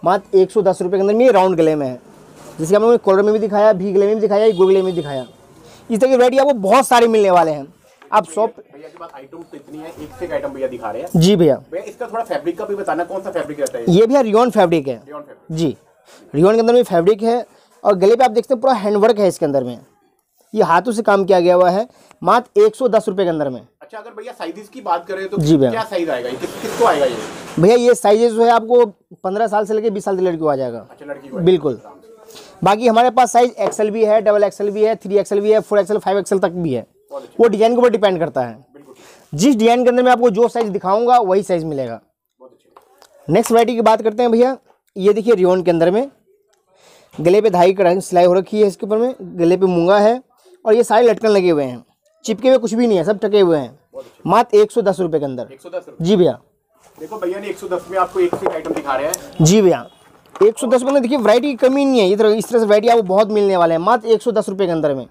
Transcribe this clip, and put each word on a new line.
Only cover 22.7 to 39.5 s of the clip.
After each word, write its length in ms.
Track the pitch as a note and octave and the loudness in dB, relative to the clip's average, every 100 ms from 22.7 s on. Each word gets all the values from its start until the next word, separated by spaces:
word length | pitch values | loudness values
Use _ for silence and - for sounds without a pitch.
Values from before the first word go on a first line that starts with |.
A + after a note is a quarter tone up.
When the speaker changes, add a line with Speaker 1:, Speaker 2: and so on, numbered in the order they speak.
| G#3+ | 2
Speaker 1:
सौ 120 | C4 | 0
दस 180 | G#3+ G#3 | 0 -2
रुपये 180 | F#3+ F3+ | -4 -2
के 40 | |
अंदर 200 | D#3+ C#3+ | -2 -4
में। 180 | B2 - _ | -8 -16 _
Speaker 2:
अच्छा, 160 | - A3 | -20 -20
अगर 120 | A3+ | -20
भैया 240 | G#3+ G#3+ | -18 -18
sizes 360 | - E3 E3+ G#3+ | -12 -12 -12 -18
की 120 | B3+ | -16
बात 260 | F#3+ F3 F3 | -6 -6 -4
करें 200 | F#3+ F#3+ | -10 -8
तो 100 | G3 | -4
Speaker 1:
जी 200 | D3+ D#3 | 2 2
भैया। 140 | C3 | 2
Speaker 2:
क्या 120 | A2+ | -2
size 260 | - F#3+ E3 | -6 -6 -6
आएगा 200 | C3 A#2+ | -6 -6
ये? 60 | C3 | -10
किस, 180 | - | -12
किसको 320 | - A3+ - A#3 | -10 -12 -2 0
आएगा 200 | C#3+ C3+ | 2 -2
ये? 380 | A#2 - - - - | -4 -12 -14 -10 0
Speaker 1:
भैया, 180 | F3 B3 | 4 4
ये 180 | A#3+ A#3 | 4 2
sizes 360 | G3+ G#3+ A#3 | 2 2 2
जो 120 | A3 | 2
है 60 | A#3 | 2
आपको 340 | A#3 A3 B3 A3+ - _ F3 | 2 2 2 2 -2 _ -10
पन्द्रह 240 | F#3 G3 A3+ | -8 -2 -2
साल 180 | G#3 G3+ | -2 -2
से 80 | |
लेके 160 | A3 A3 | -2 -2
बीस 160 | G3+ G3 | -4 -4
साल 120 | F#3+ | -2
की 60 | |
लड़की 140 | F#3 E3 | -2 -2
को 100 | D#3 | -2
आ 80 | C#3 | -2
जाएगा। 240 | B2+ A#2 | -4 -8
Speaker 2:
अच्छा, 240 | G#2 - C#3+ | -16 -20 -16
लड़की 220 | C#3+ - | -16 -12
को 80 | A#3 | -2
आएगा। 80 | F3 | 2
Speaker 1:
बिल्कुल। 280 | F3+ D3 A2 | 2 0 -6
Speaker 2:
आराम 240 | - - | -12 -20
से। 420 | - - - - - - | -20 -20 -20 -20 -20 -4
Speaker 1:
बाकी 240 | E3+ G#3+ A#3+ | 0 2 2
हमारे 220 | A3 B3 | 4 2
पास 220 | A#3 B3 | 2 2
size 220 | A#3 B3 A3+ | 2 0 0
Excel 300 | G3 - G#3+ | -6 -2 -4
भी 140 | G#3+ G#3+ | 0 2
है, 140 | G#3+ | 2
डबल 220 | G#3+ G#3 | 2 2
एक्सएल 260 | G3+ - G#3 | 0 -2 -6
भी 140 | G#3 | 0
है, 120 | G#3+ A3 | -2 -2
थ्री 220 | G3 G3+ | -2 -2
एक्सएल 220 | G3 G#3 | 0 -2
भी 120 | G#3 | 2
है, 80 | G#3+ | 0
फ़ोर 200 | - G#3 | 2 -2
एक्सएल, 180 | F#3+ G#3 | 0 -4
फ़ाइव 200 | - G3+ | -2 -4
एक्सएल 220 | - G3 | -2 -2
तक 120 | F#3 | -2
भी 220 | F3 E3 | -4 -4
है। 120 | A#2+ - _ _ | -6 -8 _ _
Speaker 2:
बहुत 120 | C#5 | -16
अच्छी 120 | - - | -16 0
Speaker 1:
वो 80 | A#3 | 0
design 260 | G3 A3+ | 2 0
के 60 | A#3+ | 2
ऊपर 100 | B3 | 0
depend 300 | A3 G3+ F#3 | 2 -2 -2
करता 220 | D#3+ C3+ | -4 -4
है। 120 | A#2+ | -6
Speaker 2:
बिल्कुल। 420 | A2+ _ - - - - - _ | -10 _ -20 -20 -20 -20 -20 _
Speaker 1:
जिस 220 | D3 A3+ | -2 0